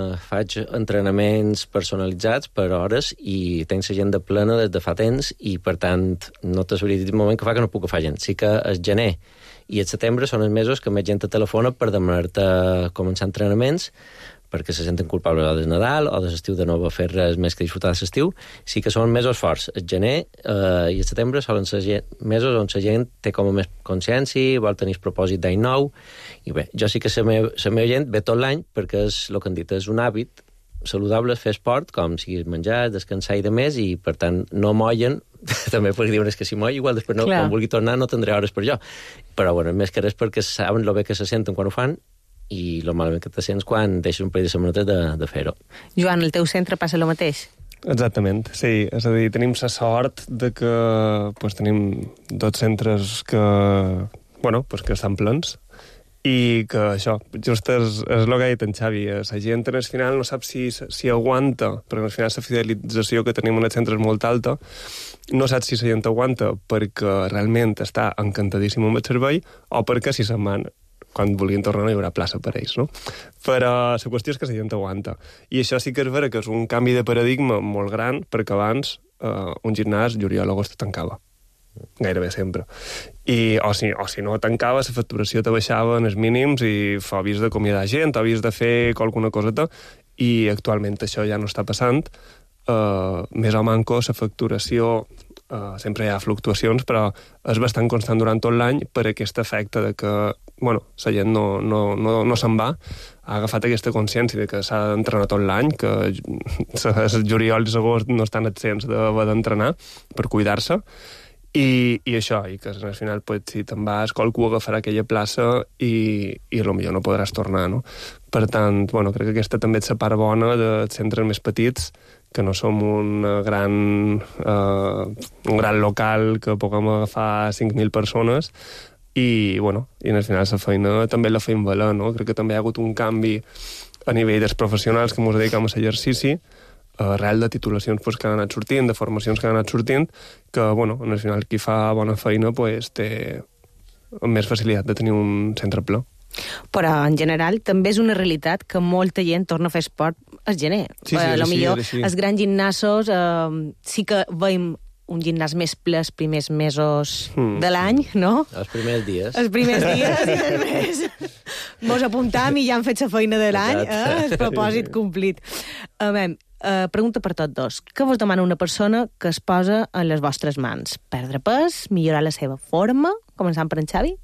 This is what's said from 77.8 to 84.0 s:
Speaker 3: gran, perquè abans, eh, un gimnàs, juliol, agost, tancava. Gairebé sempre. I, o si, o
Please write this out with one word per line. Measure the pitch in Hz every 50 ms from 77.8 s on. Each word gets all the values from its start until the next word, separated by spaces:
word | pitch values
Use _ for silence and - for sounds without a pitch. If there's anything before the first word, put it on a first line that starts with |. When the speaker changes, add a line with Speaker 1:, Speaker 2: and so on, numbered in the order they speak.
| 101 98
Speaker 3:
gran, | 107 110 117 123 135 - - -
perquè | - 110 104 - 101
abans, | 101 104 107 117 135 139 - - - _ _ _ _
eh, | - 113 101 98 95 90 - - -
un | 113 107
gimnàs, | 104 107 104 104 104 117 120 113 110
juliol, | 101 95 98 98 95 98 98
agost, | 101 104 - - -
tancava. | 104 101 - - 82 - - - - _ _ _ _ _ _ _ _ _ - - - - _ -
Gairebé | 120 92 92 90 87 87
sempre. | - - 95 92 90 90 - - - - - - - - - - - - - -
I, | 123 117 113 110 107 107 -
o | 104 104
si, | - 117 104 -
o | -